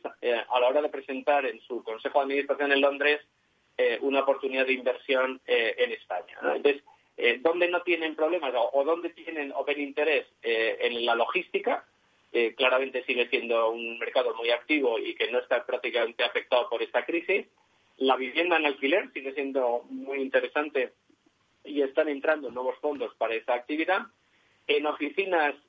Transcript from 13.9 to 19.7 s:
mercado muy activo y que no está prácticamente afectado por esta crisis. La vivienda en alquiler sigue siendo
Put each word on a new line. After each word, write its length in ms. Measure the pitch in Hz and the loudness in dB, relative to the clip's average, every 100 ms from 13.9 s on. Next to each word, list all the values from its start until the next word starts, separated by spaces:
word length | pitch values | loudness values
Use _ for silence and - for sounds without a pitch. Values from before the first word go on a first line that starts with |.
| 117 | -8
mercado 360 | 113 135 123 | -2 0 -2
muy 160 | 117 117 | -2 -2
activo 480 | 120 - 151 127 110 | -2 0 0 2 0
y 160 | 104 | -4
que 160 | - 110 | -4 -2
no 80 | 123 | -2
está 260 | - 120 | 0 -2
prácticamente 600 | - 123 120 117 113 120 | -2 -4 -2 -2 -2 -2
afectado 440 | 120 - - 123 120 | -2 -2 2 0 2
por 140 | 117 | -2
esta 220 | - 123 | 0 -2
crisis. 420 | 123 170 175 208 - _ _ _ _ - | -2 -4 0 -2 -2 _ _ _ _ -2
La 200 | 131 127 | 2 2
vivienda 400 | 131 151 180 160 | 0 0 2 2
en 100 | 147 | 2
alquiler 440 | 135 139 190 262 | 0 2 2 0
sigue 200 | 143 135 | -8 -8
siendo 520 | 139 139 135 123 | -6 -4 0 0